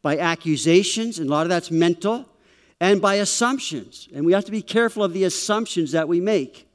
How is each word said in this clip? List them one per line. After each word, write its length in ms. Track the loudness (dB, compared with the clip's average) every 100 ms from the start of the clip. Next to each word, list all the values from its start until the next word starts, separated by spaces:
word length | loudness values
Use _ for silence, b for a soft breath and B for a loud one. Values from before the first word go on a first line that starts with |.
by 160 | -2 0
accusations, 1000 | 0 -2 -2 -2 4 4 4 -4 -6 -6
and 100 | -2
a 20 |
lot 120 | -2
of 80 | 0
that's 200 | -2 0
mental, 560 | 0 2 2 -2 -4 -8 b b b b b
and 220 | 2 4
by 140 | 4 2
assumptions. 920 | 0 0 0 -2 -6 -10 -12 -20 -16
And 100 | -2
we 80 | 2
have 140 | 2 0
to 40 |
be 120 | -8
careful 420 | -2 0 0 0
of 80 | -2
the 120 | 0
assumptions 680 | -2 -2 -2 -2 -2 -4 -2
that 160 | -2 0
we 120 | 0
make. 460 | 2 0 -2 -12 _